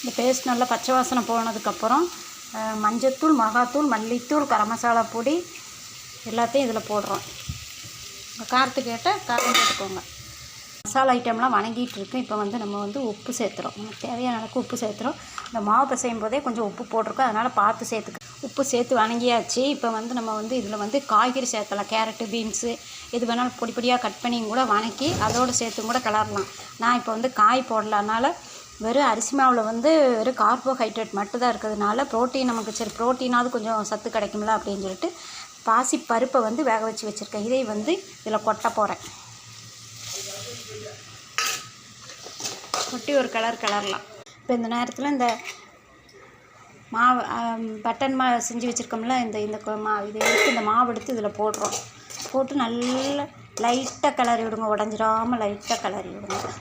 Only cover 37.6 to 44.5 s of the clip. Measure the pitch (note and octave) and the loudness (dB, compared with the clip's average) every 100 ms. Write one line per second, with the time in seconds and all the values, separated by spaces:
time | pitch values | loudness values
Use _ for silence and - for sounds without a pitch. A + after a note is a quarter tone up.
37.6 | A#3 G#3+ G#3+ F#4 - - - G#3+ G#3+ G#3 | 0 -2 0 -2 -2 -10 -2 0 0 0
38.6 | A#3 A3 G#3 - - - - - - - | 0 2 0 0 -10 -16 -18 -20 -18 -18
39.6 | - - - - - - - G3+ - A#3+ | -18 -18 -18 -14 -10 -10 -10 -10 -12 -12
40.6 | - G#3+ G#3 - - - - - - - | -12 -12 -12 -16 -18 -20 -8 -4 -2 -4
41.6 | - - - - - - - - - - | -8 -18 -20 -20 -18 -16 -16 -10 -10 -10
42.6 | - - - B3 - C#4+ B3 A3+ A3+ A#3 | -6 -4 -4 -6 0 2 2 0 0 0
43.6 | G#3+ G#3 G3+ F#3+ - - - - - | 0 0 0 -4 -8 -18 -20 -18 -2